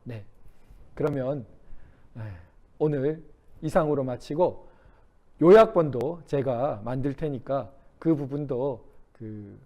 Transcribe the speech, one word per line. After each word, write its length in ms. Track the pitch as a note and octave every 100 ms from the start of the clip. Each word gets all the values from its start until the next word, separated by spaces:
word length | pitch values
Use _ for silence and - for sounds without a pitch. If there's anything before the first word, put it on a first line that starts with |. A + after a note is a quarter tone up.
네, 220 | - A2+ G2+ - - - - - -
그러면, 520 | - D3+ C#3+ B2+ C#3+ G#2+ - - - - - -
네, 100 | A#2 G#2+ F2+ E2+ - - -
오늘 460 | D3+ D3 C3+ D#3 - - - -
이상으로 420 | D#3 F3+ D#3 C#3+
마치고 640 | C3 A#2+ - D3+ E3+ - - - - - - _ _ -
요약본도 800 | D#3+ G#3+ A3 G3+ D#3 B2 B2+ E3+ -
제가 560 | C#3+ C3+ A#2 C#3 A2+ G#2+
만들 280 | C3 C3+
테니까 580 | C3+ D#3 C3+ - C3+ A2 - - _
그 160 | E3 D3+
부분도 720 | C#3 C#3+ C#3+ B2 C#3 A2+ - - -
그 460 | _ A2 G#2+ G2+ G2+